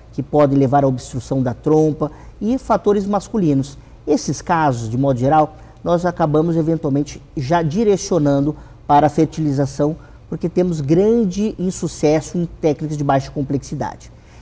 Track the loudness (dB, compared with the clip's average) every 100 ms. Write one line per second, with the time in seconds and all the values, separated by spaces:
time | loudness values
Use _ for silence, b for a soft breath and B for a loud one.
0 | B -10 -2 2 4 4 4 4 2 0
1 | -6 -10 -4 -2 -2 -2 2 4 2 0
2 | -6 B B B -4 -4 0 0 2 0
3 | 0 -4 -2 0 2 2 -2 -8 b b
4 | -2 -2 -2 -6 -2 0 2 0 -4 -2
5 | 0 0 2 2 2 B B B -2 0
6 | 0 0 0 2 2 0 0 0 0 0
7 | -2 -8 -12 -8 -2 0 0 0 2 0
8 | 0 0 2 2 0 -4 B B 2 4
9 | 4 2 0 0 -2 0 -2 0 -2 -2
10 | B B -12 -8 -4 0 0 -2 2 2
11 | 4 2 2 0 -4 -2 -4 -4 -6 -2
12 | 0 0 -2 -4 -6 -2 -2 -2 -4 -4
13 | 0 0 -2 -6 -4 -4 -6 -8 -8 -10
14 | -20 b b b